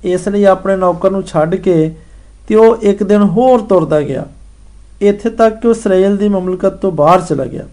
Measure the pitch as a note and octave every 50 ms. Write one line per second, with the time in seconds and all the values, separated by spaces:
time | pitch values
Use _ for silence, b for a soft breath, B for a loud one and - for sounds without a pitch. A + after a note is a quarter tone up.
0 | - F#3+ F3+ F3+ F3+ G#3+ G3+ G#3 G3+ G3 F#3+ F#3 F#3 F#3+ G3 F#3+ F#3 F3+ F3 E3+
1 | - F#3+ G3 G3 F#3+ - - E3+ D3+ E3 F3 F#3+ - G3 F3+ D#3+ D#3 D#3+ D#3+ b
2 | b b b b b b b b - - G#3+ G#3+ A3+ A3+ A3+ A3+ A3 G3+ G3 G3+
3 | G#3+ F#3 G#3 G#3 G#3 G3+ E3 G#3+ A#3 C4 B3+ A#3+ G#3 - G3+ F3+ E3 C#3+ D#3 D3+
4 | D3 - C3+ - - - - - - - - _ - - - - - - - -
5 | G3+ G3+ G3+ G3+ - A#3 A3 - A3+ A3 G#3+ A3 - A#3 A3+ A3 - G#3 F#3+ F#3
6 | F#3+ G3 G3+ G3 G3+ G#3 G3+ F#3+ F3+ F#3 F#3 F#3 - G3 G3 - - G3 F#3 D3+
7 | D3 D#3 F3 F#3 F3 - D#3 C3+ C3+ B2 - D#3+ - -